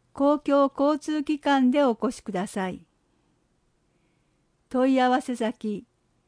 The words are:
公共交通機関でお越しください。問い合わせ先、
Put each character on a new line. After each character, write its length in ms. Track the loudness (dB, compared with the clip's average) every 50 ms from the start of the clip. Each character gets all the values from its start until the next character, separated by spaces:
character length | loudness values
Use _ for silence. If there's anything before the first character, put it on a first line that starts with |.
| _ _
公 280 | _ 0 2 2 2 2
共 300 | 0 2 2 4 4 2 2 0
交 220 | 0 0 0 0
通 240 | -2 -4 -4 -4 -2
機 160 | -4 -4 -2
関 320 | 0 0 2 4 4 4
で 100 | 4 4
お 100 | 2 2
越 200 | 0 0 -4 -6
し 80 | -6 -8
く 140 | -12 -8 -6
だ 120 | -6 -6
さ 220 | -6 -6 -6 -6 -6
い。 160 | -8 -12 -16 _ _ _ _ _ _ _ _ _ _ _ _ _ _ _ _ _ _ _ _ _ _ _ _ _ _ _ _ _ _ _ _ _ _ _ _ _
問 260 | -2 0 2 2 2
い 60 | 2
合 100 | 2 2
わ 120 | 2 0
せ 160 | -2 -4 -6 -4
先、 480 | -4 -4 -4 -6 -8 -8 -8 -8 -10 _ _ _ _ _ _ _ _